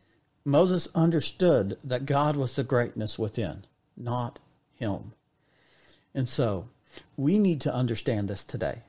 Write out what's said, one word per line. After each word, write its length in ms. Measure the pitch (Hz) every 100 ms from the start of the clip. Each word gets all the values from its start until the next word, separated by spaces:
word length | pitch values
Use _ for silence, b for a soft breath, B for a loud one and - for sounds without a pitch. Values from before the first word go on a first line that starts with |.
| b b b _
Moses 440 | - 143 185 180 - -
understood 840 | 165 156 - - 180 135 98 -
that 240 | 139 127 135
God 280 | 139 147 147
was 200 | 127 -
the 80 |
greatness 560 | 120 127 120 - 104 -
within, 460 | 110 - 95 85 - _ _ -
not 440 | 120 123 120 - _ _ _
him. 400 | - 117 95 107 - _ _ b b b b b b b -
And 120 | 123
so 420 | - 120 98 113 _ _ B B -
we 220 | 139 202
need 240 | 196 156
to 120 | 143
understand 540 | 123 127 113 - 110 98
this 160 | 101
today 380 | - 110 78 -